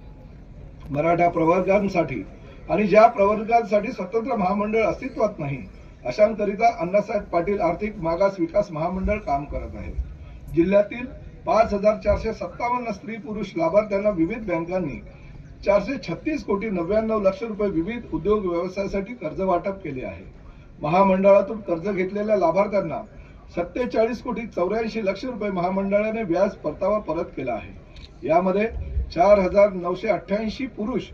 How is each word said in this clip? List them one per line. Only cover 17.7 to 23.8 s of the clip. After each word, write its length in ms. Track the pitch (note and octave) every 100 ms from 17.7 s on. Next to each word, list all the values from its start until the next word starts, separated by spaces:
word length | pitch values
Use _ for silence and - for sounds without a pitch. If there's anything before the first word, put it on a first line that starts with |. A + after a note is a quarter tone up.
विविध 320 | D#3+ E3+ A#3 -
उद्योग 320 | D#3 F#3 G#3+ F#3
व्यवसायासाठी 680 | E3+ F#3 G3 G3 G3 G3
कर्ज 260 | B3 D3+ D3
वाटप 420 | F#3+ F3 G3+ F#3+
केले 220 | D#3 C3
आहे. 200 | G#2 F2+ - - - - - -
महामंडळातून 800 | D3+ F#3 F#3+ F#3 G3 G3 - G#3+
कर्ज 280 | F3 E3 G3
घेतलेल्या 480 | F#3 F#3 G3+ G#3+ G3+
लाभार्थ्यांना 640 | E3 F3+ G#3 G3+ E3 B2 - - - - - -
सत्तेचाळीस 680 | E3+ -